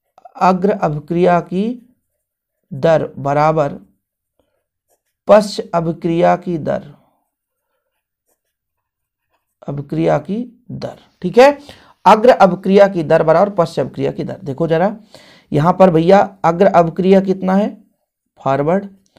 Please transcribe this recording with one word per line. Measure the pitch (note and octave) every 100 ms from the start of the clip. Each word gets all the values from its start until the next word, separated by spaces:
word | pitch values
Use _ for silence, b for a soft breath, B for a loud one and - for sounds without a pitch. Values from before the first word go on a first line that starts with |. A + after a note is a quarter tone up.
| _ _ - -
अग्र | F#3 F#3 G3
अभिक्रिया | G#3 E3 D3+ - F3 F3+ F3
की | E3+ F3+ A3 B3 _ _ _ _ _ _ _ _ -
दर | C3+ E3+ D#3 - -
बराबर | C#3 C#3+ D#3 D#3+ C#3+ - _ _ _ _ _ _ _ _ _ _ _ _ _ _ -
पश्च | G#3 G#3 - -
अभिक्रिया | E3+ E3 E3 E3+ E3 F3 F3+
की | F3+ E3
दर, | C3 B2 C#3+ - _ _ _ _ _ _ _ _ _ _ _ _ _ _ _ _ _ _ _ _ _ _ _ _ _ _
अभिक्रिया | - C#3+ C#3+ D#3+ E3 D3+
की | D3 G#3+ B3 _ -
दर। | C3 B2 - _ _
ठीक | F3+ A3+
है, | C4+ C#4+ B B B B
अग्र | F3+ G#3+ A#3+
अभिक्रिया | - F#3+ F3+ F#3+ G3+ G3
की | F3+
दर | D3+ E3
बराबर | D#3+ D#3+ G3+
पश्च | G3+ E3 -
अभिक्रिया | - - C3+
की | -
दर। | C#3 C3
देखो | C#3+ C3 E3
जरा | D#3+ G3 A3 b b b b b
यहाँ | D3 E3
पर | F3+ F#3+
भैया | D#3+ E3+ G3 G3+ -
अग्र | D#3+ E3+ G3
अभिक्रिया | E3+ E3 D#3+ F#3 F#3+
कितना | F#3+ F#3 F#3
है, | F#3+ A#3+ - _ _ _ _ _ _
फॉरवर्ड, | C3+ C3+ D3+ F#3+ G3+ _ _